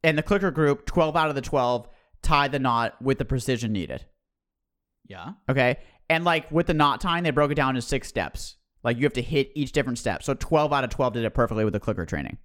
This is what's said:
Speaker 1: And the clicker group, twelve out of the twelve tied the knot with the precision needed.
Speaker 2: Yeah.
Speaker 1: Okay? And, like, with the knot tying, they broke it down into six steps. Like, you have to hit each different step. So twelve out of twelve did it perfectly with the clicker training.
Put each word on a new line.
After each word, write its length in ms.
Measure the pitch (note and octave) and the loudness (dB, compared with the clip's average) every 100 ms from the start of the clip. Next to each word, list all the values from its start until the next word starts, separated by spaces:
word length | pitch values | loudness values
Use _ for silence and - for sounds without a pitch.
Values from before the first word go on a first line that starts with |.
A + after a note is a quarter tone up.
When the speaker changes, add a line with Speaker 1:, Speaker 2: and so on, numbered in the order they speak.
Speaker 1:
And 140 | E3 D3+ | 2 2
the 60 | |
clicker 280 | - G3+ F#3+ | 0 0 0
group, 360 | D3 D3+ C#3 - | 2 2 2 0
twelve 300 | - D#3 D#3+ | 0 2 2
out 120 | D#3 | 0
of 60 | |
the 80 | C#3 | -2
twelve 460 | B2 C#3+ B2 B2 A#2 - _ - | -2 0 0 -2 -4 -20 _ -4
tied 300 | - D3+ C#3+ | 2 4 2
the 60 | C#3+ | 0
knot 420 | C3 A#2 A2+ - | 2 2 0 -2
with 160 | B2+ C3+ | -2 0
the 60 | |
precision 480 | C3 C3 A#2 B2 A#2 | 0 -2 0 -2 0
needed. 320 | G#2 D#2+ C2 - _ _ _ _ _ _ _ _ _ _ | -2 -4 -8 -12 _ _ _ _ _ _ _ _ _ _
Speaker 2:
Yeah. 260 | F#2 G2+ G3+ - | -16 -14 -12 -2
Speaker 1:
Okay? 300 | C3 B2 C#3 - _ _ | 2 2 0 -8 _ _
And, 140 | E3 | 0
like, 260 | F3 E3 - | 2 0 0
with 160 | D#3 E3+ | 0 2
the 80 | |
knot 280 | D#3 D3 B2 | 4 4 4
tying, 200 | F#3+ E3+ | -2 0
they 80 | E3+ | 0
broke 200 | D3 D3 | 2 2
it 40 | D3+ | 2
down 140 | C3+ C3 | 0 0
into 60 | |
six 260 | A#2+ C3+ - | -2 -4 -4
steps. 480 | - D#2+ - - - _ _ | -4 -4 -6 -16 -18 _ _
Like, 140 | A#2 A#2+ | -4 0
you 60 | |
have 100 | C#3 | 0
to 80 | B2 | 0
hit 300 | A#2 D3+ C3+ | -2 0 0
each 180 | D3+ C3+ | -4 -2
different 260 | D3 C3 A#2+ | 0 0 -2
step. 240 | A#2+ F2+ | -4 -4
So 100 | - | -4
twelve 400 | C3 - D#3+ D3+ | -4 0 2 2
out 120 | C#3+ | 0
of 40 | B2+ | -2
twelve 220 | - B2+ | -2 -2
did 120 | A2+ | 0
it 100 | A2+ | -2
perfectly 300 | - A#2 A2 | 0 0 2
with 100 | G#2+ | 0
the 60 | G2+ | 0
clicker 260 | - G#2+ E2 | -4 -4 -4
training. 320 | D2+ C2+ - | -6 -6 -12